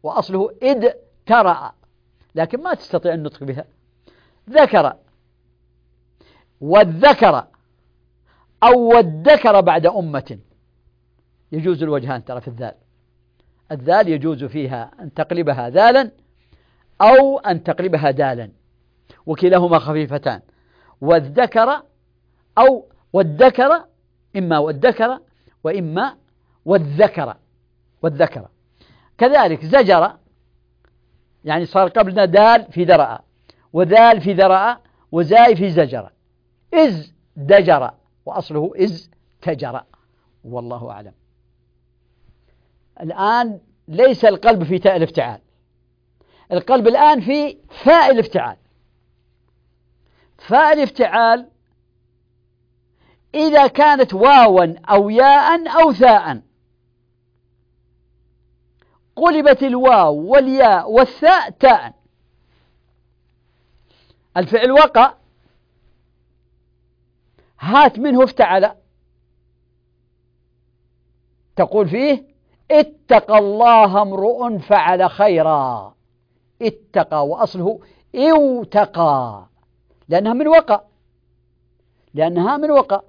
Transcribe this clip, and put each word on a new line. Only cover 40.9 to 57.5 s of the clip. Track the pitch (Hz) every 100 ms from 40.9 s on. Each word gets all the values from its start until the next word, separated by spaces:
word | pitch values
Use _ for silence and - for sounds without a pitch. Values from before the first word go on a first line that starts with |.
أعلم. | 104 104 _ _ _ _ _ _ _ _ _ _ _ _ _ _ _ _ _ _ _
الآن | 160 180 202 233 240 202 _ _ -
ليس | 160 254 240
القلب | 226 190 226 220
في | 160 180
تاء | 202 185
الافتعال، | 160 - 120 104 _ _ _ _ _ _ _ _ _ _ _
القلب | 175 175 262 226
الآن | 247 302 294
في | 190 285 294 - _
فاء | - 254 330 269
الافتعال. | 247 208 180 120 95 _ _ _ _ _ _ _ _ _ _ _ _ _ _ _ _ _ _
فاء | - 240 311
الافتعال | 302 269 - 220 196 226 233 247 _ _ _ _ _ _ _ _ _ _ _ _ _ _ _ _ _ _
إذا | 294 311 294 262
كانت | 262 294 277 254
واوا | 190 247 277 226 185 170 165 -
أو | 202 202
ياء | 226 269 285 302 339 320 330
أو | 320
ثاء، | 196 247 208 170 120 _ _ _ _ _ _ _ _ _ _ _